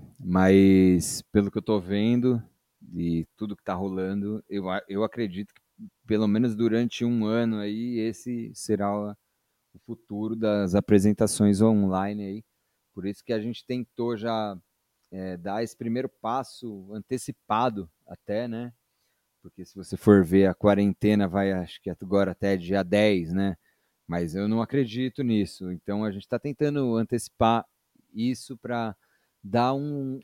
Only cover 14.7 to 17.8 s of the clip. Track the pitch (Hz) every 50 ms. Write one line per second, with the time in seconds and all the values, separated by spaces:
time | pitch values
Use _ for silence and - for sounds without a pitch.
14.7 | _ _ _ _ _ _ _ _ - 95 95 92 90 87 85 98 98 110 117 113
15.7 | - - 113 117 113 123 131 135 - _ - 110 120 131 127 - - - 123 117
16.7 | 104 98 92 98 104 107 101 - 131 123 - - - - _ - 110 110 123 127
17.7 | 110 101